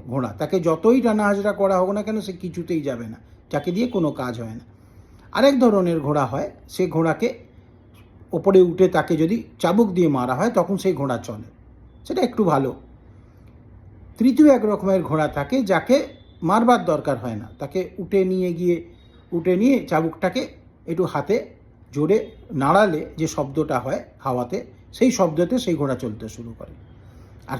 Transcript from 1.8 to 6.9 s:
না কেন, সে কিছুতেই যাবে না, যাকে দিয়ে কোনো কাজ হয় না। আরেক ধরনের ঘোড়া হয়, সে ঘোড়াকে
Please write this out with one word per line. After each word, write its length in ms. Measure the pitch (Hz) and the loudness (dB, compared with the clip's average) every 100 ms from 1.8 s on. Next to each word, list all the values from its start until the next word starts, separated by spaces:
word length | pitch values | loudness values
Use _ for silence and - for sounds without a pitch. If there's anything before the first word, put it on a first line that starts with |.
| 185 | 0
না 120 | 202 | -2
কেন, 180 | 208 220 | -4 -6
সে 100 | 196 | -8
কিছুতেই 500 | 175 180 175 160 165 | -10 -10 -8 -6 -4
যাবে 260 | 139 120 113 | -4 -8 -10
না, 100 | 113 - - - | -16 -20 -20 -8
যাকে 200 | 151 185 | -6 -4
দিয়ে 160 | 180 247 | -2 -2
কোনো 240 | 202 156 | -2 -2
কাজ 300 | 127 127 117 | -2 -8 -8
হয় 120 | 113 | -12
না। 200 | 117 - - - - - - - | -14 -18 -20 -20 -20 -20 -20 -8
আরেক 280 | - 269 269 | 2 4 4
ধরনের 400 | 247 202 175 165 | 4 4 2 0
ঘোড়া 260 | 143 147 127 | 0 0 0
হয়, 260 | 135 - - - | -4 -6 -10 -10
সে 180 | - | -4
ঘোড়াকে 460 | 180 | -2